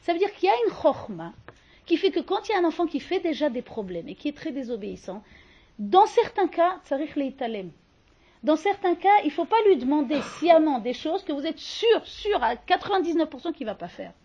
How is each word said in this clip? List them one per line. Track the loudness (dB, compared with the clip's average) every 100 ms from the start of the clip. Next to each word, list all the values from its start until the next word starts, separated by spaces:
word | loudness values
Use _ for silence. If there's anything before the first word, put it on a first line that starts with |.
Ça | -2
veut | 0
dire | 0
qu'il | 0 2
y |
a | 2 2
une |
chokhma | 2 0 0 -8 -12 -12 -14 -20 _ _ _ -2
qui | 2
fait | 2
que | 0
quand | -2 -4 0
il |
y | 0
a |
un | 2
enfant | 0 -2
qui | -2
fait | -4 -2
déjà | -2 0 -2
des | -2
problèmes | -8 -10 -8 -8 -10
et | -8
qui | -8
est | -6
très | -8
désobéissant, | -8 -6 -8 -8 -10 -12 -14 -14 -20 _ _ _ -10
dans | 2 6 6
certains | 4 0 0 -2
cas, | 2 0 0 -6
tsarich | -4 -4 -4
leitalem. | -6 -4 -6 -6 -10 -14 _ _ _ _ _ _
Dans | 0 2
certains | 2 0 0 2
cas, | 4 4
il | 4
faut | -2 0
pas | 2 4
lui | 4
demander | 2 0 0 -2 -4 -4
sciemment | 4 6 6 0
des | -4
choses | -6 -4 -4
que | -4
vous | -6 -4
êtes | -8
sûr, | -12 -2 2 2 0
sûr | -10 -2 0
à | 0 -4
quatre-vingt-dix-neuf | 0 0 2 -2 0 0 -2
pour | -4
cent | -8
qu'il | -6 -8
va | -8
pas | -12
faire. | -12 -16 -16